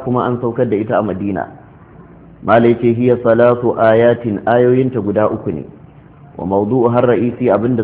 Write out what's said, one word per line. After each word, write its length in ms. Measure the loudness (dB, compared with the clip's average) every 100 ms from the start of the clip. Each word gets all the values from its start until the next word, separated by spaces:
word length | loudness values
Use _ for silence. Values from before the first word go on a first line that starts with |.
| -2
kuma 180 | -2
an 140 | -2 -4
saukar 300 | -4 -4 -2
da 60 | -2
ita 200 | -2 -2
a 60 |
Madina. 400 | -2 -4 -6 -6 -8 -14 -20 -20 -20 -20 -20 -20 -20 -10 2
Malai 320 | 4 4 2
ce, 140 | 0 0
"Hiya 220 | 0 0 2
salatu 500 | 4 4 2 -2 0
ayatin," 640 | 2 4 2 0 -2 -4 0
ayoyinta 560 | 2 2 2 0 -4
guda 240 | -4 0 0
uku 240 | -2 -8
ne. 140 | -10 -12 -20 -20 -20 -20 -20 -20 -10
"Wa 80 | -4
mawdu'uha 500 | -2 0 0 2 2
ar-ra'isi," 460 | 2 2 0 -2 0
abinda 320 | 0 0 -2